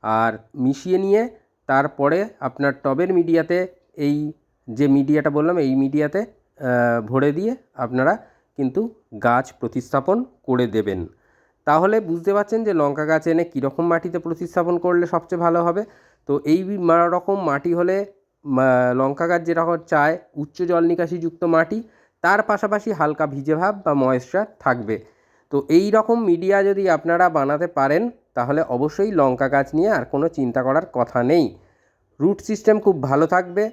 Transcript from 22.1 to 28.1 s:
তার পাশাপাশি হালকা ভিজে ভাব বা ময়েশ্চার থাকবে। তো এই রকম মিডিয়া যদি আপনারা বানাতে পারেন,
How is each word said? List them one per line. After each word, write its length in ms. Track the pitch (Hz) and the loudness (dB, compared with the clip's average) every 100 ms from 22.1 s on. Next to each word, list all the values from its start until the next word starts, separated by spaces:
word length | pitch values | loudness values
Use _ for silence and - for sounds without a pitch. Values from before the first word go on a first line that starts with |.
| _ | _
তার 220 | 170 202 | 0 2
পাশাপাশি 480 | 208 202 208 208 220 | 0 -2 -2 -2 -4
হালকা 340 | 180 151 147 151 | -2 -2 0 -4
ভিজে 280 | 139 139 156 | -4 -2 0
ভাব 260 | 190 202 170 | 0 -2 -2
বা 80 | |
ময়েশ্চার 520 | 143 131 131 127 185 214 _ | 2 2 0 -2 -4 -4 _
থাকবে। 360 | - 123 107 107 - _ _ _ _ | -2 -2 -4 -6 -8 _ _ _ _
তো 160 | 143 139 | -4 2
এই 220 | 160 202 | 2 4
রকম 260 | 220 220 233 | 2 2 0
মিডিয়া 400 | 214 170 185 196 | 2 0 2 2
যদি 260 | 196 196 190 | 2 0 0
আপনারা 400 | 156 170 170 180 | 0 0 2 2
বানাতে 380 | 160 139 147 170 | 2 0 -2 -2
পারেন, 420 | 147 135 156 240 | -2 0 0 -2